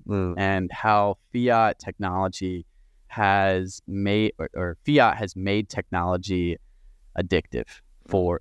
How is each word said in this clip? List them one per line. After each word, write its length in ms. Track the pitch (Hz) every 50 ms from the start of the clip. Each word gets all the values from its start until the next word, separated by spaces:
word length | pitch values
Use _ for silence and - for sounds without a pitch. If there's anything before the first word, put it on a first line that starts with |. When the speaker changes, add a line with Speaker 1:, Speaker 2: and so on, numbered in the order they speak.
| - -
Speaker 1:
Mm. 280 | 104 98 95 90 87 95
Speaker 2:
and 340 | 98 98 98 95 92 90
how 460 | - - - 110 107 104 101 101 98 _ _ _
fiat 460 | - 123 120 123 117 113 113 107 - _
technology 880 | - - 92 - 104 92 90 92 95 95 92 - 95 92 92 87 82 _ _ _ _ _ _ _ _ -
has 720 | - 117 107 98 98 101 98 98 95 92 92 92 - - -
made, 460 | - 95 98 98 101 101 107 107 104 - -
or, 100 | 80 - -
or 220 | - 90 87 85 - -
fiat 320 | - 147 143 123 110 80 -
has 180 | 110 95 -
made 340 | 92 92 98 98 107 104 -
technology 880 | - - 92 - - 90 87 90 92 90 90 98 95 90 87 85 82 - - - _ _ - - - _ _ - - -
addictive 480 | 92 87 - 85 - - - 60 57 - - - _ _ _ _ _ -
for, 320 | - 98 90 87 87 -